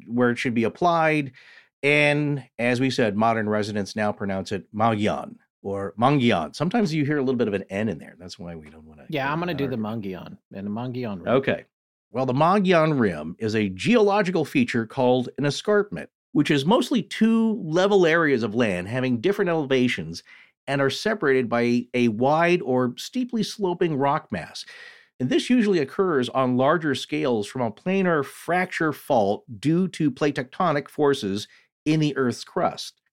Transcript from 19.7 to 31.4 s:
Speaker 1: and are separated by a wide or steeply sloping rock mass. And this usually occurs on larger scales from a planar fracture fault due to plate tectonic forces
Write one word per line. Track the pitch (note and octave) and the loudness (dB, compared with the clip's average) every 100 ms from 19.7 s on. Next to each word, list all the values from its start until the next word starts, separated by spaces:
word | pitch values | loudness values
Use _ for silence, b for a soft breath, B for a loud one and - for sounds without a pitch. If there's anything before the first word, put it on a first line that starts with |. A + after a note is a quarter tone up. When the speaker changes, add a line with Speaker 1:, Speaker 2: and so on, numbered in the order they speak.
| C3 B2 G#2 D#2+ - B B B _ - | 2 2 0 -6 -12 B B B _ -6
Speaker 1:
and | C#3 | 0
are | C#3 | 0
separated | C3 G#3+ G#3+ D3 C3 A#2 | 0 -2 0 2 2 2
by | A#2+ A#2+ A#2+ A#2+ | 0 2 0 0
a | B2 A#2+ | 2 2
wide | G#2+ C3 D#3 E3+ F3 | 2 2 4 4 2
or | - B2+ B2 B2 | 0 0 0 -4
steeply | - B3 B3 A3+ | -8 -6 -4 -4
sloping | - - F#3 F3 F3 C#3 | -4 -4 -4 -2 -2 0
rock | C#3 D3+ - | 0 -2 -4
mass. | F2 D2 - - B B B B - | -8 -8 -14 -16 B B B B -6
And | - | -2
this | C#4+ - | 0 2
usually | B3 G#3 F3+ | 2 4 2
occurs | C3+ - F#3+ C#3+ A#2+ | 0 0 2 2 0
on | C3 B2+ B2 | 0 2 4
larger | C3+ E3+ D#3 | 4 2 0
scales | B2 - D3+ D3 A#2+ C3+ | -2 -4 -4 0 -2 -2
from | C3 | -4
a | A#2 | -6
planar | - F3+ G3 F#3 D#3 | -4 -2 0 2 0
fracture | C#3 - - F3+ F3+ - D#3+ | -2 -8 -4 -2 -2 -2 -2
fault | C3+ - B2+ G2 G#2 - G#2 | -4 0 2 2 -2 -6 -6
due | C#3 E3+ F#3+ | 0 0 0
to | - D3+ | 0 -2
plate | - D3+ C#3+ | 0 -2 -2
tectonic | B2+ - F3+ D3 D3 | -6 -2 0 0 -4
forces | - C#3+ C#3 - G2 | 0 2 2 -2 -4